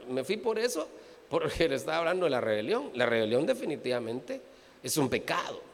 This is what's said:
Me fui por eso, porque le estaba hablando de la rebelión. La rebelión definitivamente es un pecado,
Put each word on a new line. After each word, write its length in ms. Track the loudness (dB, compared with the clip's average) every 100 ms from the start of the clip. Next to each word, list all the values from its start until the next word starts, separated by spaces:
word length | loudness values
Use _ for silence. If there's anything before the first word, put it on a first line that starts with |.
| -6
Me 140 | -4
fui 140 | -2 -2
por 200 | 0 0
eso, 300 | 0 -2 -6 -10 -20 -20 -4
porque 400 | -2 0 2 2
le 60 |
estaba 240 | 2 0 0
hablando 280 | 2 2 2
de 40 |
la 100 | 2
rebelión. 520 | 2 0 0 -2 -2
La 120 | 0 2
rebelión 380 | 4 4 4
definitivamente 960 | 2 0 -2 -4 -2 -2 -2 -6 -6 -10 -10 -20 -20 -12
es 120 | -2 2
un 120 | 2
pecado, 520 | 2 0 -2 -2 -8 -12